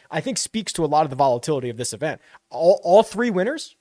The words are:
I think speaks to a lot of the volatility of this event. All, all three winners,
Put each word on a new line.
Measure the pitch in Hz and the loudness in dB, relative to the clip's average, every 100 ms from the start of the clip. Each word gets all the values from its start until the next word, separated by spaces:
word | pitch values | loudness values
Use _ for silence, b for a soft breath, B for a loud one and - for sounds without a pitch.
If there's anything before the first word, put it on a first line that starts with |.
| B | B
I | 165 | -6
think | 240 240 | -4 -4
speaks | - 220 190 | -4 -6 -6
to | - 156 | -4 0
a | |
lot | 151 156 | 2 0
of | |
the | 131 | 2
volatility | 139 120 139 143 123 | 2 2 -2 -4 -4
of | 113 | -6
this | 120 | -8
event. | 107 156 127 b b _ | -6 -6 -8 b b _
All, | 123 165 196 | 2 4 4
all | 175 196 | 6 4
three | 214 190 240 | 4 -2 -2
winners, | 185 202 311 - _ | -2 -2 -6 -12 _